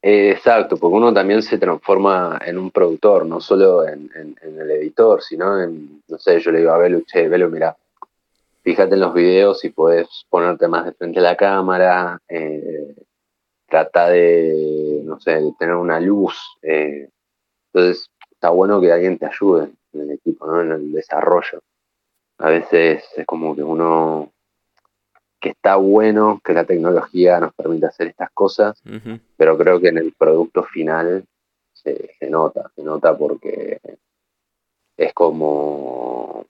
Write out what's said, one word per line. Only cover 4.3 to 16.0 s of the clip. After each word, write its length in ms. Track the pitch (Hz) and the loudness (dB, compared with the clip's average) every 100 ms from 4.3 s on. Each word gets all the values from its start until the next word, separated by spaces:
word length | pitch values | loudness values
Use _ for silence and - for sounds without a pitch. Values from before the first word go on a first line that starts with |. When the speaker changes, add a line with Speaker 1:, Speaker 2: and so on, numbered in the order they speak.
| 73 | -18
Speaker 1:
en 200 | 80 78 | -18 -14
el 100 | 78 | -6
editor, 500 | 76 76 - 113 - | -4 -4 2 4 4
sino 400 | - 80 90 98 | 0 -6 -2 -2
en, 400 | 87 82 73 73 _ | -4 -8 -16 -20 _
no 120 | 80 | -8
sé, 200 | - 85 | 0 2
yo 140 | 82 | 2
le 80 | 82 | 2
digo 100 | 82 | 2
a 80 | 82 | 4
Belu, 240 | 87 87 | 2 0
"Che, 260 | 82 90 82 | -2 -2 0
Belu, 220 | 90 90 | 0 0
mirá, 260 | 82 80 - _ _ - _ _ _ _ _ | -2 -4 -6 _ _ -20 _ _ _ _ _
fíjate 320 | - 85 95 | -4 0 2
en 60 | 95 | 4
los 120 | 90 | 2
videos 440 | 87 87 92 101 95 | 2 4 4 4 2
si 120 | 85 | -6
podés 360 | - 80 85 85 - - | 0 2 2 0 -10 -4
ponerte 380 | 90 87 85 82 | 0 0 0 -2
más 160 | 82 85 | -2 -4
de 60 | |
frente 260 | - 87 85 | -10 -6 0
a 40 | |
la 140 | 87 90 | 2 2
cámara, 840 | 101 98 92 90 92 90 90 87 _ | 0 0 -2 2 2 2 -2 -8 _
eh, 680 | 85 78 76 87 78 73 71 _ _ _ _ _ _ _ | -10 -8 -10 -10 -12 -14 -18 _ _ _ _ _ _ _
tratá 420 | 80 80 87 87 | 0 0 2 4
de, 920 | 90 85 85 80 78 78 76 76 76 | 4 4 4 2 -2 -4 -4 -4 -6
no 140 | 76 80 | -8 -10
sé, 120 | - 78 | -2 -2
de 120 | 76 73 | -2 -4
tener 160 | 82 | -4
una 240 | 87 87 | -2 -2
luz". 400 | 80 | -2